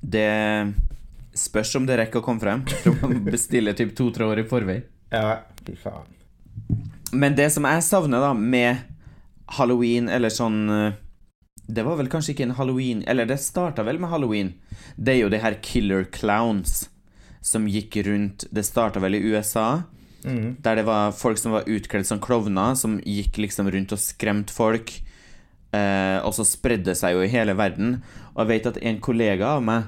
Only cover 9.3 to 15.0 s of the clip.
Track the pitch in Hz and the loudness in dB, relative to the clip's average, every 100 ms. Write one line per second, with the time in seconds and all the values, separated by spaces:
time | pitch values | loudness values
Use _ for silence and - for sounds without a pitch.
9.3 | - - - 123 123 120 120 120 120 117 | -20 -14 0 2 4 4 2 2 2 0
10.3 | 113 117 107 107 107 107 101 - - - | 0 0 0 0 2 0 -2 -12 -20 -20
11.3 | _ _ - - 113 113 156 131 160 151 | _ _ -20 -8 -4 -2 -2 -2 -2 -4
12.3 | 143 127 123 131 127 131 113 - 127 113 | -4 -4 -2 -2 0 -2 -4 0 0 0
13.3 | 139 - - 180 143 107 160 175 165 131 | -2 -4 -2 -2 -2 -4 -2 -2 -2 0
14.3 | 107 95 87 - - - - | 0 -2 -6 -18 -18 -16 -4